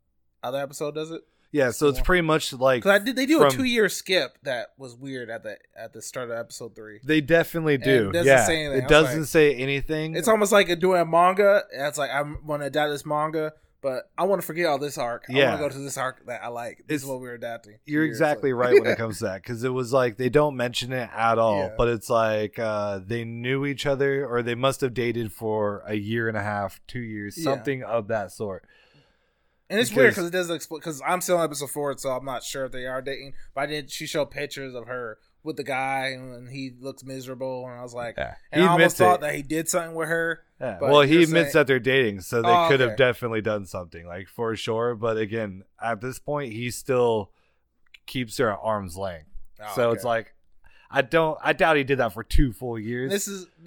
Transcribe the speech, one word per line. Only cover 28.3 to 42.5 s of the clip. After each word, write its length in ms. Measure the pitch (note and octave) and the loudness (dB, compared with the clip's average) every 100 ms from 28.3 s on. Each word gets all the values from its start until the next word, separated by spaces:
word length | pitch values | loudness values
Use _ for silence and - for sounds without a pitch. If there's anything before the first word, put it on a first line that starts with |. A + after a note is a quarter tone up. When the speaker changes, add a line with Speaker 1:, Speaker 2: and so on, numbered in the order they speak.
Speaker 2:
sort. 340 | - G#2+ F#2 - _ _ _ _ _ _ _ _ _ - | -8 -8 -10 -14 _ _ _ _ _ _ _ _ _ -6
Speaker 1:
And 80 | G3+ | -2
it's 140 | B3 | 0
weird 200 | G#3 G#3 | 4 4
Speaker 2:
Because 100 | G3+ | 4
Speaker 1:
'cause 40 | E3+ | -2
it 40 | |
doesn't 240 | F3+ E3+ E3 | -2 -4 -6
expl-, 240 | - D#3 | -8 -12
'cause 220 | E3 C#3+ C#3 | -10 -8 -2
I'm 140 | F3+ | -2
still 160 | - F3 | 0 0
on 80 | |
episode 260 | D#3+ C#3+ C#3+ | 0 -4 -8
four, 240 | D3+ C#3+ C3+ | -6 -6 -6
so 100 | C#3 | -6
I'm 140 | B2+ | -6
not 180 | C3+ A#2+ | -6 -10
sure 220 | - C#3 | -8 -8
if 80 | C3 | -8
they 140 | B2+ B2+ | -8 -6
are 160 | B2+ | -6
dating. 320 | C3 C3 C#3 - - | -6 -8 -8 -12 -10
But 60 | - | -4
I 20 | D3 | -4
did, 240 | D3+ C#3 | -4 -6
she 160 | - D3+ | -8 -4
showed 240 | D#3+ C3+ | -2 -2
pictures 440 | C#3+ C#3+ - C3+ | -4 -8 -8 -10
of 120 | B2 A#2 | -10 -8
her 320 | B2+ A#2 G#2+ _ _ | -8 -8 -12 _ _
with 140 | D#3 D3+ | -10 -8
the 80 | |
guy, 440 | C#3 C3 C3 C3+ C3 | -4 -4 -2 -2 -4
and 400 | C3 B2+ B2 B2 | -6 -12 -16 -14
he 220 | C#3 C3+ B2 | -12 -12 -12
looks 240 | C3 C3 | -14 -14
miserable, 600 | C3 C3+ B2+ B2+ C3 B2+ B2+ | -12 -12 -12 -8 -8 -8 -10
and 120 | A#2+ | -12
I 40 | |
was 120 | B2 | -12
like, 220 | A#2+ A#2 - | -10 -8 -6
Speaker 2:
Yeah. 160 | - - - | -8 -10 -4
Speaker 1:
and 80 | D3+ | 2
Speaker 2:
He 40 | F3+ | 4
Speaker 1:
I 40 | |
almost 80 | F3 | 6
Speaker 2:
admits 200 | E3+ - | 6 6
it. 40 | |
Speaker 1:
thought 160 | F3+ F3 | 4 4
that 120 | D3 | 0
he 80 | D3 | -6
did 260 | C3+ D#3 D#3+ | -4 -4 -2
something 260 | F3 E3 | -4 -4
with 140 | D#3+ D#3 | -6 -4
her, 340 | E3 E3 D#3+ _ - | -2 -2 -6 _ -10
Speaker 2:
Yeah. 160 | C3 F#2 | -8 -2
Speaker 1:
but 100 | C3+ | 6
Speaker 2:
Well, 120 | D3 | 8
he 120 | C#3 | 8
Speaker 1:
you're 80 | D#3+ | 8
Speaker 2:
admits 300 | E3 E3 D3 | 6 4 4
Speaker 1:
saying 80 | D3+ | 4
Speaker 2:
that 60 | C3+ | 4
they're 100 | C3 | 2
dating, 420 | A#2 C3 A#2 G2 | 2 2 2 -2
so 200 | F2 A#2+ | -4 0
they 60 | |
Speaker 1:
Oh, 180 | C#3 | 4